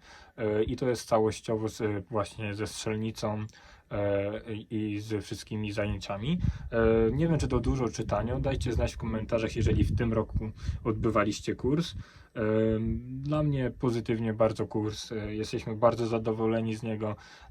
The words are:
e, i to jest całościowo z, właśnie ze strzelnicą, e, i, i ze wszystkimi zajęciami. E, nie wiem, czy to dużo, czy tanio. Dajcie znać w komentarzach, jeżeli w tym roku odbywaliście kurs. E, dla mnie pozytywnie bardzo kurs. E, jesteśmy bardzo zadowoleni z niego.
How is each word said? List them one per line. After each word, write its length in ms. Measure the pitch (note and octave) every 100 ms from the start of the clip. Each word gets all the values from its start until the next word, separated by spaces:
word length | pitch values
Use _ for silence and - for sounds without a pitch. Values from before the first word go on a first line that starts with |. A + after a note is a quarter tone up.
| - - - -
e, 260 | A2 G#2+
i 140 | A2+ B2
to 120 | C3
jest 200 | A#2 -
całościowo 600 | A2+ A2 - - A2 A2
z, 380 | - A2 G#2 F#2
właśnie 440 | A2 G2 - G#2+
ze 120 | G2+ G2+
strzelnicą, 800 | - A2 G#2+ A2 G#2+ A2 G#2+ G#2+ - - - -
e, 600 | G#2 G2+ G2+ G2+ A2 A#2
i, 420 | G#2+ - A2 G#2+
i 60 | G#2
ze 200 | A2 G#2
wszystkimi 520 | - G#2+ - G#2+ G#2+
zajęciami. 640 | G#2 G#2 G2+ - G2+ B2 F3 - - -
E, 420 | A#2 A2+ A2+ A2+
nie 160 | C3+ E3
wiem, 100 | D3+
czy 100 | B2
to 120 | B2
dużo, 280 | B2 C3 A2+
czy 160 | -
tanio. 360 | G#2 G#2 A2+ C3
Dajcie 320 | C#3 C3 B2
znać 220 | A#2 A#2
w 20 | -
komentarzach, 600 | A#2 A2 G#2+ A#2 A2 A#2+
jeżeli 280 | A2 G#2+
w 120 | G2+ -
tym 160 | A#2
roku 380 | A2 G#2+ - A2 - - -
odbywaliście 680 | A#2+ G#2+ A#2 G#2+ G2+ G2+ -
kurs. 400 | - B2+ D3+ E3+ - - - - A#2+
E, 40 | G#2+ A2 A2 A2 A2+ A#2 B2 C3
dla 200 | C#3 D3+
mnie 280 | D3+ C#3 B2+ -
pozytywnie 560 | B2+ A#2 A2 A2+ A2+
bardzo 320 | G#2+ A2 G#2+ G#2
kurs. 460 | A2 G#2+ G2+ -
E, 220 | A2 G#2
jesteśmy 420 | G#2+ G#2+ A#2 A#2 G#2+
bardzo 300 | A#2 A#2 A2+
zadowoleni 680 | A2+ A2+ A2 A2+ A2+ A2+
z 80 | G#2+
niego. 340 | A#2 G#2+ G#2+ G#2 - - -